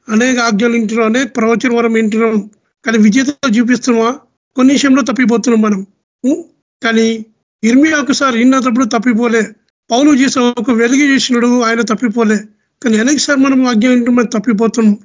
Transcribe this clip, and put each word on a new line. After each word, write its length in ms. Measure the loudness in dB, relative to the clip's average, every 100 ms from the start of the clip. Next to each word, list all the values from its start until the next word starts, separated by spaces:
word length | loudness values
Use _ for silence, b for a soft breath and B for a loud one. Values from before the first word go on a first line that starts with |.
| -6
అనేక 300 | -2 0 0
ఆజ్ఞలు 340 | -2 0 0
వింటున్నాం, 340 | -2 -2 -2 -2
అనేక 300 | -2 -4 -2
ప్రవచన 400 | -2 0 0 0
వరం 160 | 0
వింటున్నాం. 580 | 0 -2 0 0 -2 -6 _ _ _ -4
కానీ 120 | 2
విజేత 300 | 4 2 0 -4 -2 0
చూపిస్తున్నామా? 560 | 0 0 0 0 0 -4 _ _ _ 0
కొన్ని 160 | 2
విషయంలో 280 | 2 2 2
తప్పిపోతున్నాం 600 | 0 0 0 0 0 2
మనం. 240 | 2 -2 -6 _ _ _
ఉం? 200 | -4 -4 -6 _ _ _
కానీ 400 | -2 0 0 -2 -8 _ _ _
ఇర్మియా 320 | 0 2 2 0
ఒకసారి 400 | -2 -2 0 0
విన్నప్పుడు 460 | 2 2 0 0
తప్పిపోలే, 580 | -2 -2 -2 0 0 0 -2 -8 _ _ -4
పౌలు 200 | 0 2
చేసే 300 | 2 0 0
ఒక 300 | -2 -2 -2
వెలుగు 340 | 0 0 2 2
చేసినాడు, 480 | 0 0 0 0 0
ఆయన 180 | 0 -2
తప్పిపోలే. 560 | -2 -2 -4 -2 0 -2 -4 _ _ _
కానీ 140 | -2 0
అనేకసారి 420 | 0 -2 -2 0
మనం 260 | 2 2 0
ఆజ్ఞ 220 | 0 2
వింటూ 240 | 0 2
మనం 140 | 0 0
తప్పిపోతున్నాం 680 | -2 -2 0 0 0 0 0